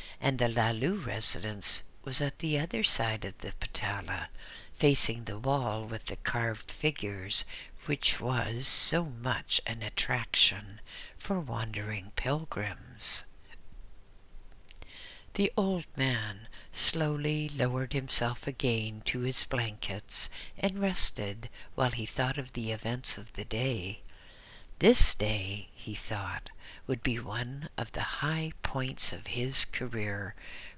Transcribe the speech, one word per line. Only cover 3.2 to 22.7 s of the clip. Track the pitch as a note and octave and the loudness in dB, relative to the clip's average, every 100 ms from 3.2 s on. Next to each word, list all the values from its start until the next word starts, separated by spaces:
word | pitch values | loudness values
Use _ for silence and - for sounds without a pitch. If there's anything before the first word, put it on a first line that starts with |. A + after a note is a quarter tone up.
of | G2+ - | -6 -8
the | G2+ - | -8 -6
Patala, | - - G#2 G2+ F2 F#2+ - - - - - | -4 -2 -2 -4 -4 -6 -6 -10 -12 -14 -16
facing | - D3 C3+ - A#2 | 0 4 8 6 6
the | G#2+ G#2 | -6 -4
wall | B2+ C#3 A#2+ A2 | 0 0 0 -2
with | A2 A2 | -4 -6
the | - - | -6 -6
carved | - A#2+ A#2 A2 - | -4 -2 -2 -4 -8
figures, | - D#3 C#3+ G2+ G2 F#2+ - - - - - - | -2 -2 -2 -6 -6 -2 -2 -2 -8 -12 -12 -4
which | D3 - - | 0 0 0
was | B2 B2 A#2 A#2 C3 | 0 0 -2 4 8
so | - - E3 D#3+ | 10 10 8 2
much | A#2+ B2 A#2 - - - | -2 -2 -2 0 0 0
an | A2+ | -4
attraction | G#2+ - - B2+ A#2 - - G2 G#2 G#2+ - - - - | -2 0 0 0 0 4 4 4 -8 -12 -12 -12 -14 -10
for | - G3 | -2 -2
wandering | C3+ A#2 A2 G#2+ G#2 G#2 F#2+ | -2 -2 -2 -4 -4 -6 -4
pilgrims. | - B2 D3+ D#3+ - G#2 - - - - - - - - - - - - - - - - - - - - - - - - - - | -4 0 0 -2 -4 -4 -6 -12 -2 2 2 2 -12 -16 -12 -12 -12 -12 -14 -16 -20 -14 -14 -14 -16 -16 -16 -16 -14 -16 -16 -8
The | - G3+ - | 0 2 2
old | F#3+ F#3 - - | 0 0 -4 -2
man | C3 A#2+ G#2+ G2+ A2+ - - | 0 0 -2 -8 -12 -14 -6
slowly | - - E3 D3+ D3 D3 D3+ D3+ | 4 4 6 2 0 0 0 -2
lowered | D3 B2 B2+ C3 | 0 0 0 -2
himself | C#3 C3+ - A#2+ B2 - | -2 2 4 4 0 -4
again | C3 B2+ A2+ A2 G#2+ - | 0 0 0 -2 -4 -4
to | B2+ | -2
his | B2 - | 4 4
blankets | - C3 A2+ G#2 - G2+ - - - - - - | 4 0 -2 -4 -6 -6 -2 2 2 0 -10 -2
and | G3 G3 | -2 0
rested | G3 F#3 - - G2+ G#2 - - - | 0 2 2 2 -4 -6 -10 -12 -10
while | - B2+ | 0 0
he | A#2+ | 0
thought | A2 - C3 C3+ | -4 -2 -2 -2
of | C3 | -6
the | - A2 | -6 -4